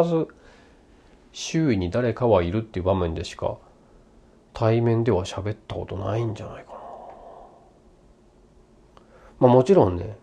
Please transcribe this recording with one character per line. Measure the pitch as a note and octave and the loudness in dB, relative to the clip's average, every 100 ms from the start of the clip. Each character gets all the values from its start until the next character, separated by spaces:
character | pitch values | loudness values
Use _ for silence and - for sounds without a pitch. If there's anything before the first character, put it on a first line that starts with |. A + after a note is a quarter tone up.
| E3+ | 6
ず | E3 D#3 - - - - - _ - _ - _ | 2 -2 -8 -20 -20 -20 -20 _ -20 _ -20 _
周 | - - E3 D#3 | -14 -6 0 2
囲 | G#2 | 2
に | F2 | 0
誰 | A2+ B2 | -2 -2
か | A2 A#2+ | 0 4
は | G2+ | 4
い | E2+ | 2
る | G#2 | -2
っ | |
て | A2+ - | -4 -4
い | |
う | |
場 | F2 | 0
面 | G2 E2+ | 0 0
で | E2 | -4
し | D#2+ | -8
か | - - - - _ _ - _ _ _ _ _ | -8 -8 -8 -14 _ _ -20 _ _ _ _ _
対 | - A2+ A2+ | -2 2 2
面 | A#2 A2+ | 2 2
で | A#2 | 2
は | F#2 | 0
喋 | F#2+ - G2 | -2 -6 -8
っ | G#2+ - | -8 -10
た | |
こ | G2 F#2 | -12 -10
と | G2 | -8
な | G2+ A2 | -6 -4
い | |
ん | A#2 | -4
じ | G2 | -6
ゃ | F2+ | -12
な | - | -16
い | |
か | - | -18
な。 | - - - - - - - - - - _ _ _ _ _ _ _ _ _ _ _ _ - - - - - | -18 -18 -18 -18 -20 -20 -20 -20 -20 -20 _ _ _ _ _ _ _ _ _ _ _ _ -20 -20 -20 -20 2
ま | B2+ | 6
あ、 | |
も | B2 | 6
ち | B2+ | 6
ろ | F#3+ G#2+ | 6 6
ん | F2 | 2
ね | F#2+ G#2+ | -6 -14